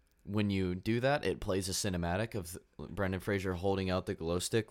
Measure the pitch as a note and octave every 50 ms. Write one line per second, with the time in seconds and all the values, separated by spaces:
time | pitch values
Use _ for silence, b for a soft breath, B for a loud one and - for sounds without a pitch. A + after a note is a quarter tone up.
0 | _ _ _ _ - - G2+ G#2+ G#2 G2+ G2 G2 F#2 F2+ F2+ F#2 - A2 A2+ A#2+
1 | B2 C3+ C#3+ D3+ - F#2 D#2 B1 - G2+ F#2+ G2 F2+ F#2+ F2+ - - G#2 F#2 F2
2 | E2+ E2+ F2 G2 A2+ A#2 - G#2+ F2 E2+ F2 - - _ _ - D2+ - E2+ F#2+
3 | G2+ F#2 F#2+ F#2 - - G2+ G2 F#2 F#2+ F#2 E2+ F#2 G2+ G2 F#2+ F#2+ F#2 F2+ F#2
4 | F2+ - G2 - D#2+ E2 F2 F2+ - - - A2+ A2 -